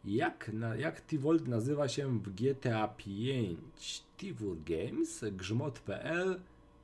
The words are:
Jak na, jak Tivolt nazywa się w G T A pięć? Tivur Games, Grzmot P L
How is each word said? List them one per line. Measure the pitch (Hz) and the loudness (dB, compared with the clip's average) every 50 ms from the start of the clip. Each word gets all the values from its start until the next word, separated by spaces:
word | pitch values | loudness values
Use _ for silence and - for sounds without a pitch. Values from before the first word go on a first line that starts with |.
| - | -2
Jak | 98 101 120 165 349 - - - 110 107 | 2 2 2 2 2 0 -4 -8 -4 -4
na, | 110 117 113 110 | -2 -2 -2 -2
jak | 117 143 160 160 - | -2 -2 -4 -4 -6
Tivolt | - - 156 143 131 151 165 165 139 | -6 -2 -2 2 4 4 4 4 4
nazywa | 127 120 110 110 135 147 143 147 | 2 2 2 2 2 2 2 2
się | 127 - 147 143 135 123 107 | 2 2 0 0 2 0 0
w | 92 98 95 | 0 -2 -2
G | 92 117 135 139 | 2 2 2 2
T | - - 127 113 110 | 2 2 2 4 4
A | 107 | 2
pięć? | 107 - - - 101 98 101 117 131 139 127 113 92 82 85 - - - - - - - - - - - | 0 -2 -8 -8 -6 -4 -2 0 0 2 2 2 0 -2 -4 -8 -14 -16 -12 -10 -8 -8 -8 -12 -16 -14
Tivur | - - 196 156 117 107 98 87 80 76 | -10 -8 -8 -6 -4 -2 -2 -2 -4 0
Games, | 80 82 80 95 143 - 311 170 - - - 120 107 | 0 0 0 0 0 0 0 -2 -2 -2 -4 -4 -4
Grzmot | 95 92 92 92 110 120 151 147 123 - | -4 -4 -2 0 0 2 2 0 -4 -6
P | - - 101 - - | -6 -4 -4 -4 -2
L | 147 165 175 180 190 185 180 - - - - - - - - | -2 0 2 2 2 0 -2 -6 -16 -20 -20 -20 -20 -20 -20